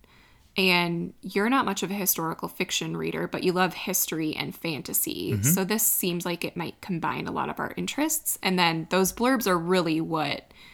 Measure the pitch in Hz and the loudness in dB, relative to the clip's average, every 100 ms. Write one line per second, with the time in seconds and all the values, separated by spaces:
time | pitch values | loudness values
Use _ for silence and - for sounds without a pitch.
0 | - - - _ _ - 190 175 175 170 | -18 -20 -20 _ _ 0 4 4 2 0
1 | 175 - 190 196 214 269 220 196 180 202 | -4 -8 -4 0 2 4 2 0 -2 -2
2 | 185 - 165 165 170 - 185 - 160 165 | 0 0 -2 -4 -8 -4 -4 -2 -2 -4
3 | 160 160 175 - 180 180 185 - - 185 | -4 -2 -4 0 0 2 2 0 -2 -2
4 | - 160 156 - 147 - 170 151 - - | 0 0 -2 -2 -6 -6 -6 -4 -4 -2
5 | - - 90 107 110 180 190 214 - - | -2 -4 -2 2 4 4 2 2 2 2
6 | 185 170 175 175 - - 165 - - 170 | 0 0 -2 -4 -4 -6 -8 -10 -6 -2
7 | 160 135 165 - 143 151 147 - 180 - | -2 -4 -4 -4 -4 -4 -6 -6 -6 -2
8 | 311 - - - 196 185 170 160 160 185 | -2 -2 -4 -4 0 2 2 2 0 2
9 | 190 - 240 269 208 180 165 185 170 160 | 2 2 2 2 2 2 4 2 4 2
10 | 160 160 147 - - - - | 0 -2 -2 -4 -8 -20 -20